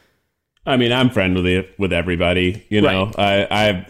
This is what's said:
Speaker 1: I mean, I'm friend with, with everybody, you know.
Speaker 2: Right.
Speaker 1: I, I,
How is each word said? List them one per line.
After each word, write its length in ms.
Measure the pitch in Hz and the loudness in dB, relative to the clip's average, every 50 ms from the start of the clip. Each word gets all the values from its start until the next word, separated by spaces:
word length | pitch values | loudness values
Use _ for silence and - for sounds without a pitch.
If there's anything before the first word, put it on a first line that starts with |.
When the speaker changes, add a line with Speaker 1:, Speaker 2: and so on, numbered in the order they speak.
| _ _ _ _ _ _ _ _ _ _ _ _ _ | _ _ _ _ _ _ _ _ _ _ _ _ _
Speaker 1:
I 100 | 147 135 | -2 0
mean, 140 | 123 120 117 | 0 2 2
I'm 200 | 123 131 127 123 | 2 2 0 0
friend 240 | - 104 95 92 92 92 87 | 0 0 0 0 0 0 0
with, 240 | 90 90 92 95 - - | 0 0 0 -2 -6 -6
with 160 | - 98 90 87 | -4 -4 -2 -2
everybody, 720 | 85 82 90 87 85 87 87 90 92 90 90 98 110 - _ | -2 -2 -2 -2 0 0 0 2 2 0 0 -2 -4 -6 _
you 120 | 107 104 | 0 2
know. 300 | 101 95 95 95 95 101 - - | 2 2 2 0 -2 -2 -2 -2
Speaker 2:
Right. 260 | 101 101 101 101 - - | 0 2 2 0 0 0
Speaker 1:
I, 180 | 98 104 107 107 | 0 0 0 0
I, 160 | 95 90 - | 0 -2 -4